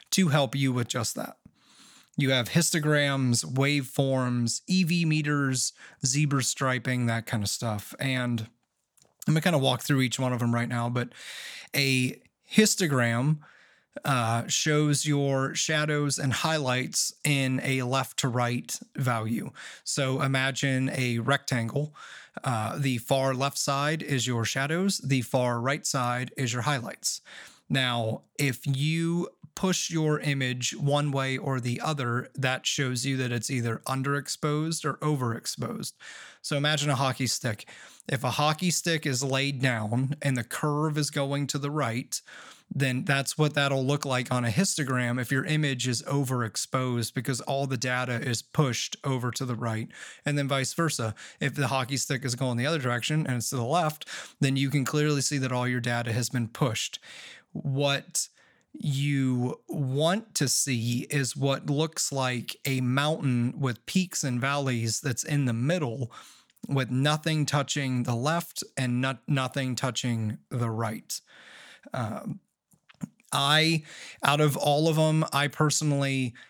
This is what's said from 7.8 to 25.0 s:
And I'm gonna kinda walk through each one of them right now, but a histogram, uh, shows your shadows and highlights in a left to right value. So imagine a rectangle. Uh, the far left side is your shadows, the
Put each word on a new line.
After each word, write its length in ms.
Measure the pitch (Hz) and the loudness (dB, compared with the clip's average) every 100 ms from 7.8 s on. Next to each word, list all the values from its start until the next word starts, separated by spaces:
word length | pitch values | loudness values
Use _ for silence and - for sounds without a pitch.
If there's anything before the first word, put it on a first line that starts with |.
| - - | -6 -6
And 500 | 139 131 123 117 110 _ _ _ _ _ _ - - | -2 -2 0 -2 -4 _ _ _ _ _ _ -8 2
I'm 80 | |
gonna 60 | 156 | 2
kinda 180 | 180 156 | 4 4
walk 240 | 135 123 | 4 0
through 200 | - 143 | 2 2
each 180 | 127 - | 2 0
one 120 | 131 | -2
of 60 | 123 | 0
them 160 | 120 | 2
right 140 | 117 117 | 2 0
now, 200 | 120 120 | -2 -2
but 200 | 123 123 - - - - - - | -2 -4 -8 -16 -14 -14 -16 -4
a 460 | 139 135 131 127 - _ _ - | 0 4 4 2 -2 _ _ -2
histogram, 840 | - 214 - 175 135 120 117 139 156 - - - _ _ - | 4 6 6 2 4 4 2 2 0 -4 -20 -20 _ _ -8
uh, 420 | - 131 113 117 - | 0 2 2 0 0
shows 600 | - 160 151 151 143 151 | 0 2 4 4 2 2
your 480 | 143 139 135 135 | 2 2 2 0
shadows 640 | 147 - 156 151 147 147 - | -2 0 0 2 0 0 0
and 140 | 139 | 0
highlights 800 | 113 139 160 131 127 127 - - - | 0 0 0 2 0 0 -2 -4 -2
in 360 | - 143 131 131 | 0 2 2 0
a 180 | 131 131 | 0 0
left 340 | 123 135 127 - | 0 0 -2 -2
to 80 | 135 | -2
right 500 | 120 120 120 - - - - | 0 0 0 -4 -10 -10 -4
value. 540 | 127 117 110 117 - - - - | 0 0 0 -4 -4 -12 -18 -14
So 360 | - - 131 131 | -6 -2 0 0
imagine 720 | 135 135 135 135 139 131 131 | 0 2 0 0 0 2 0
a 280 | - 127 117 | 0 0 0
rectangle. 760 | 120 139 - 127 113 143 151 - - - - - | 2 0 2 -2 0 -2 -4 -8 -18 -18 -16 -8
Uh, 340 | 139 117 107 156 | -2 -2 -2 -2
the 200 | 139 120 | 0 0
far 360 | - 135 135 | 2 2 2
left 240 | 127 139 - | 2 0 -2
side 440 | - 139 147 160 | -2 0 0 -2
is 220 | 302 135 | 0 -2
your 200 | 117 120 | 0 0
shadows, 540 | 113 135 143 165 196 | 0 0 0 0 0
the 240 | - | 0